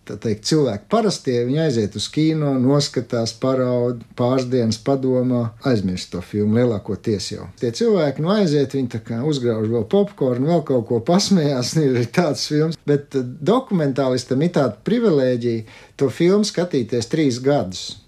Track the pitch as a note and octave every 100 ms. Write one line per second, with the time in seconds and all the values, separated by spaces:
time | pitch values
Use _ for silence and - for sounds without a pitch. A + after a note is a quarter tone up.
0 | - - A#2 G#2 - D#3 C3+ G2+ - G#3+
1 | G#3+ - - A#2+ A#2+ C#3+ D#3+ A#2 G2+ G#2+
2 | - - D#3+ D#3 D3 C3+ B2+ C#3+ C#3+ -
3 | A#2 A#2+ A2+ - C3 C3 B2+ B2 B2 A#2
4 | - - B2 C3 B2 B2+ A2+ A2 - C#3
5 | C3 B2+ B2+ B2 A2+ - C#3 A#2 F#2+ F2+
6 | - F2 F2+ G#2 G#2 A2 B2 G#2 - G2
7 | - G2+ - F2+ - - - - A#3 G3+
8 | D3+ C#3 D#3+ G#3+ F#3+ D3 C3+ C#3 B2+ A2+
9 | - A#2 C#3+ C#3 A#2+ A2 A2 A#2 G#2+ G3
10 | G3+ - C3+ B2 C#3 E3+ D3 C3 G#2+ A#2+
11 | - F3+ - F#3+ D3 C#3+ D3+ D#3+ C#3+ B2
12 | A#2 - D#3 B2 - D3 D#3+ D#3+ - C#3+
13 | - C#3 B2 B2+ C#3 A#3+ B3+ F#3+ D3 C3
14 | C3+ B2+ - C3 E3+ F3 C3 - - A#3
15 | A#3 D3 C3 B2+ A#2+ A2+ A2 - - -
16 | C#3 - E3+ G#3 G#3 - F3 C#3+ G#2+ A#2+
17 | A2 D#3 D3 A#2+ C3 C#3+ F#2+ F#2 - -